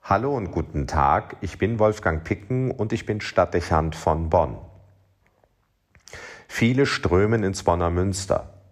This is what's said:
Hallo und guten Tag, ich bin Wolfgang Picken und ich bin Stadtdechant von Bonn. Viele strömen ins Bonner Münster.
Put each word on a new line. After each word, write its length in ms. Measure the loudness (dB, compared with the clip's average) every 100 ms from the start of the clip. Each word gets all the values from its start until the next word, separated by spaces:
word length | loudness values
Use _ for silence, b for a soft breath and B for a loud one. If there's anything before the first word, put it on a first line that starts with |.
| 2
Hallo 300 | 0 2 -2
und 140 | -4
guten 360 | -4 -4 -4 -2
Tag, 480 | 2 4 4 0 -10
ich 160 | -10 -2
bin 220 | -2 2
Wolfgang 440 | 2 2 -2 -2
Picken 460 | -2 -6 -2 -2 -2
und 220 | -2 -4
ich 140 | -4 -4
bin 160 | -6
Stadtdechant 720 | -2 0 2 2 0 0 0 -2
von 320 | 0 0 2
Bonn. 300 | 2 2 -4 -14 -20 -20 _ _ _ _ _ _ _ _ _ _ _ -20 B B B B
Viele 380 | 0 2 4
strömen 580 | 2 2 2 4 4 2
ins 200 | 0 -2
Bonner 260 | 0 2 2
Münster. 640 | 2 0 -2 -2 -2 -4 -20 _